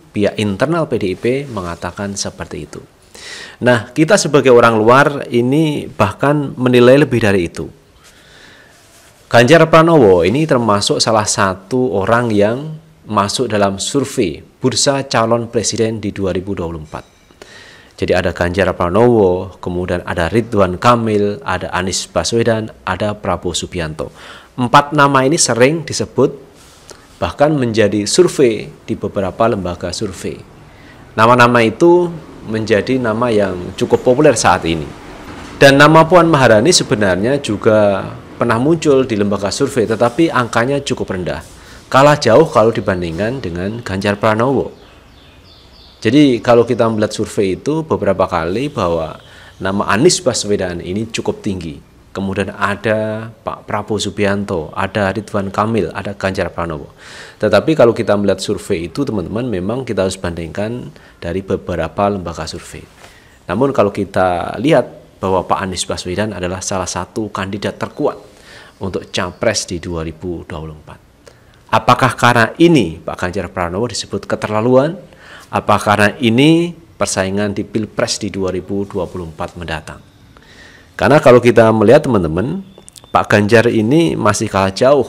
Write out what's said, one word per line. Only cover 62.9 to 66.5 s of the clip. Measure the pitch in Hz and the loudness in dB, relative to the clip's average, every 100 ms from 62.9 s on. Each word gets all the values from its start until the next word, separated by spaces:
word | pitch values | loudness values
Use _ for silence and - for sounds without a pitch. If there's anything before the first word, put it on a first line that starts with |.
| _ - - _ _ - | _ -20 -20 _ _ -8
Namun, | 95 139 | -2 0
kalau | 131 104 | 2 0
kita | 101 95 101 92 87 85 - | -2 -4 -2 0 -2 -6 -4
lihat | 131 165 - - - _ | 2 2 0 -6 -20 _
bahwa | 95 95 87 | -2 0 0
Pak | 98 | -4
Anies | 95 90 - | -4 -6 -8
Baswedan | 87 90 90 - 92 | -8 -6 -4 -4 -6
adalah | 180 | -8